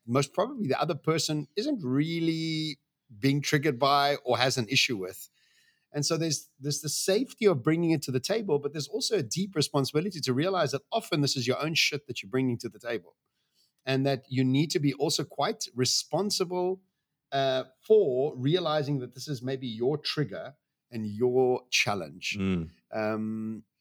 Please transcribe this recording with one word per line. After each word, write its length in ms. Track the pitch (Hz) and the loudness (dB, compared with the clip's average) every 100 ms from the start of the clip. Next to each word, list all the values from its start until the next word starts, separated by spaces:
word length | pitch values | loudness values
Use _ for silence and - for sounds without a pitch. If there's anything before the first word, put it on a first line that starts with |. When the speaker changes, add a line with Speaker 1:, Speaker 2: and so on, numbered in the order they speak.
| 113 | 0
Speaker 1:
most 260 | 135 139 | 0 0
probably 360 | - 226 277 151 | 0 -2 -2 -2
the 120 | 127 | 0
other 140 | 156 | 0
person 540 | 151 - 160 - 151 147 - | -2 0 0 0 -4 -4 -6
isn't 260 | 269 262 | -4 -4
really 960 | 131 131 160 165 165 160 160 160 156 - _ _ _ 107 | 0 0 0 0 0 0 -2 -2 -4 -6 _ _ _ -2
being 220 | 135 143 | 2 2
triggered 380 | 139 151 151 123 | 2 0 2 2
by 380 | 139 143 143 139 | 4 4 4 0
or 140 | 123 117 | 0 2
has 180 | 131 131 | 2 0
an 120 | 104 | 0
issue 280 | 131 - 107 | 0 0 -2
with. 320 | 90 - - _ _ _ _ _ _ | -6 -10 -18 _ _ _ _ _ _
And 120 | 147 | -6
so 140 | 147 165 | -2 -2
there's, 320 | 165 139 - - | -2 -4 -8 -10
there's 220 | 139 143 | -6 -6
the 80 | 151 | -6
safety 560 | - - 202 254 - 208 | -4 0 0 0 2 2
of 160 | 151 | 4
bringing 300 | 131 165 170 | 2 2 2
it 100 | 160 | 0
to 100 | - | 0
the 80 | 127 | -4
table, 380 | - 220 202 143 | -2 -4 0 0
but 140 | 135 | -2
there's 160 | 156 - | -6 -6
also 280 | 208 - 208 | -4 -2 -2
a 60 | |
deep 340 | 127 165 196 160 | -2 -4 -2 -2
responsibility 640 | 135 147 131 151 190 175 | 0 0 0 -2 -2 -6
to 140 | 135 | -2
realize 380 | 123 175 185 151 | 0 0 0 0
that 100 | 135 - | -2 -4
often 300 | 220 - 165 | -4 -2 0
this 140 | 143 135 | 0 0
is 100 | 120 | 4
your 120 | 127 | 4
own 120 | 151 | 4
shit 320 | 160 - 139 - | 4 2 0 -6
that 160 | 117 | -10
you're 80 | 98 | -2
bringing 280 | 127 131 120 | 2 2 0
to 100 | 117 | -4
the 100 | 104 | -8
table. 380 | 120 113 - _ _ _ _ _ _ _ 131 | -4 -4 -6 _ _ _ _ _ _ _ 0
And 180 | 135 | 2
that 220 | 139 135 - | 2 0 -2
you 160 | 127 | 2
need 260 | 131 135 151 | 4 4 2
to 60 | - | 2
be 140 | 143 | 0
also 300 | 131 151 151 | 2 0 0
quite 420 | 143 - 151 - - | -4 -2 -4 -4 -8
responsible, 1080 | 120 127 - - 156 208 - 175 180 180 190 _ _ _ _ - | -2 0 0 -2 -2 0 -2 -2 -2 -2 -4 _ _ _ _ -4
uh, 320 | 139 135 131 127 _ | 0 2 0 -4 _
for 560 | - 214 170 127 143 127 | 6 6 6 2 0 0
realizing 640 | 131 180 170 156 139 143 | 0 2 2 0 0 -2
that 160 | - | -4
this 120 | - 139 | -10 -8
is 160 | 127 | -6
maybe 240 | 127 131 127 | -6 -6 -6
your 300 | 110 120 147 | -2 0 0
trigger 580 | - - 127 87 110 - _ _ _ | -4 -4 -4 -6 -12 -16 _ _ _
and 140 | 117 107 | -6 -6
your 560 | 104 123 127 127 123 - | 0 2 4 4 2 0
challenge. 640 | - 110 101 78 76 - 101 | -2 0 -2 -6 -10 -8 -2
Speaker 2:
Mm. 300 | 95 90 82 - - | 0 0 -4 -12 -10
Speaker 1:
Um, 720 | 113 107 107 110 110 110 107 - _ | -6 -4 -4 -4 -6 -8 -10 -14 _